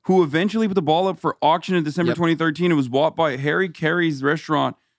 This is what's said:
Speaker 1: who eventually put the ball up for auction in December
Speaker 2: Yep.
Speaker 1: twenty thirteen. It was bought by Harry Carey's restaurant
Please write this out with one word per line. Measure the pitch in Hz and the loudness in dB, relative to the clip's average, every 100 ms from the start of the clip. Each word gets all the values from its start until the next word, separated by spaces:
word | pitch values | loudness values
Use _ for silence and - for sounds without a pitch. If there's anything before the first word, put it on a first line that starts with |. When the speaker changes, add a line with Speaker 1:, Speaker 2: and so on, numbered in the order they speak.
| - | 0
Speaker 1:
who | 185 | 2
eventually | 160 151 196 220 220 | 2 2 0 0 0
put | |
the | 185 | 0
ball | 147 160 190 | 0 0 0
up | 170 | -2
for | 156 - | -6 0
auction | 143 175 - 180 | 0 0 0 -2
in | |
December | 151 170 170 | 0 -2 -2
Speaker 2:
Yep. | 156 | 0
Speaker 1:
twenty | 170 | 0
thirteen. | 156 160 156 180 | 0 -2 0 2
It | |
was | 156 127 | 2 2
bought | 131 156 | 0 0
by | - 160 127 | 0 -2 0
Harry | 143 170 185 | -2 0 -2
Carey's | - 156 175 170 139 | -2 -2 0 0 0
restaurant | 135 156 - 151 135 - _ | -2 -2 -2 -2 -2 -6 _